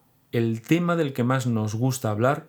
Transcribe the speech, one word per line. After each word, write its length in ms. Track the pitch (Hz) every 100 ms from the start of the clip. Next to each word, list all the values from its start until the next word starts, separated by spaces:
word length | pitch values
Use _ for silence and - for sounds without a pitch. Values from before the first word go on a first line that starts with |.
| _ _ _
El 280 | 120 117 113
tema 360 | - 165 175 170
del 180 | 147
que 100 | 131
más 220 | 120 131 123
nos 280 | 113 107
gusta 360 | 110 131 127 113
hablar 380 | 107 123 151